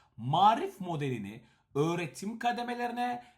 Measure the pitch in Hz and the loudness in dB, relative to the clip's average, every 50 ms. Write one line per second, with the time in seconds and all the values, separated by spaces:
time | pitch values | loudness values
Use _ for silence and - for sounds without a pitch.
0 | _ _ _ - 110 127 151 170 196 214 226 - 370 381 - - 185 180 165 147 | _ _ _ -10 -4 -2 2 6 6 6 6 4 0 -4 -8 -8 -8 -6 -6 -4
1 | 147 135 123 113 98 98 110 - - _ _ _ _ _ - 139 151 165 170 175 | -4 -4 -4 -6 -8 -10 -14 -16 -18 _ _ _ _ _ -2 0 0 0 0 -2
2 | 175 - - - 190 208 233 226 - 240 240 240 240 240 240 240 240 240 233 240 | -4 -8 -10 -10 -10 -10 0 4 4 4 4 2 -2 -4 -4 -4 -4 -4 -2 -2
3 | 247 247 240 240 - - _ | -2 -2 -4 -4 -8 -14 _